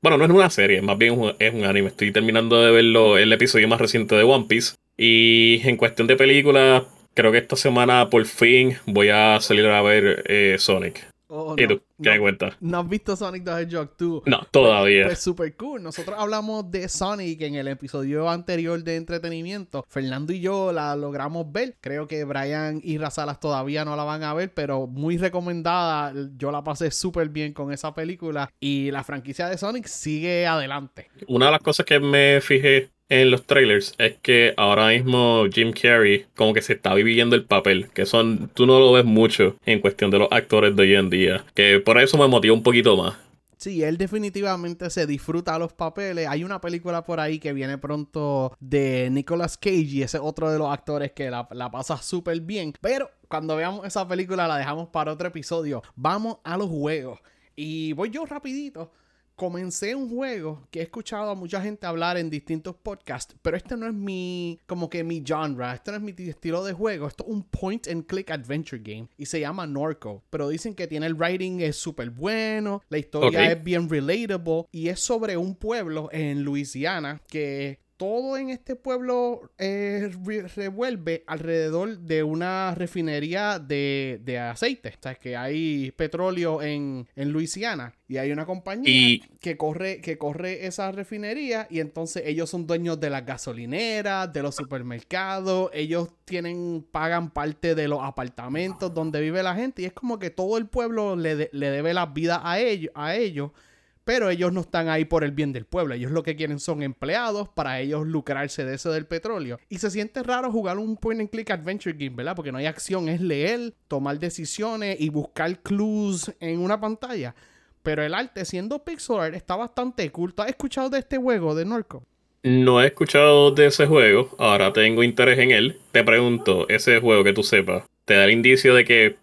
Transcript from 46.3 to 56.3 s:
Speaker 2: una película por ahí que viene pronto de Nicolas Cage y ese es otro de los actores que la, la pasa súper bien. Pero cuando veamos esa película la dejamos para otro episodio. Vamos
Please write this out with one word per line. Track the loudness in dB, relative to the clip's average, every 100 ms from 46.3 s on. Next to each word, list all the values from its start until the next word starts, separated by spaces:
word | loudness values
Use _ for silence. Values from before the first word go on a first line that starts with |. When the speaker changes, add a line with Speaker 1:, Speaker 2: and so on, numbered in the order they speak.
| -6
Speaker 2:
una | -6 -10
película | -8 -8 -6 -8
por | -6 -6
ahí | -4 -6
que | -6
viene | -6 -6 -8
pronto | -8 -8 -8 -6 -4 -2 -4 -8
de | -2 0 0 -2 -2
Nicolas | -2 -2 -4 -4 -4
Cage | -2 0 0
y | -2
ese | -4 -4
es |
otro | -6 -4 -4
de | -2
los | -4
actores | -6 -6 -6 -6
que | -8 -8
la, | -8 -10
la | -12 -12
pasa | -10 -8 -8
súper | -6 -8 -6 -8
bien. | -6 -8 -8 -8
Pero | -4 -4 -6 _ _
cuando | -8 -4 -4
veamos | -4 -8 -8
esa | -6 -6
película | -6 -4 -4 -2
la | -2
dejamos | -4 -8 -8
para | -6 -6
otro | -6 -8
episodio. | -10 -8 -6 -6 -8 -12 -6
Vamos | -4 -4 -6